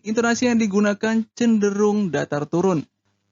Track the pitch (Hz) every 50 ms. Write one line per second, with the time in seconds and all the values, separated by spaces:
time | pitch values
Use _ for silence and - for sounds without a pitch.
0 | - 202 220 240 233 233 233 - 254 247 240 226 226 214 185 202 208 208 208 202
1 | - 220 226 226 220 - _ - 240 233 226 214 202 208 196 202 214 208 208 214
2 | 208 175 143 143 147 - 147 147 147 151 - 170 180 190 180 151 - - _ _
3 | _ _ _ _ _ _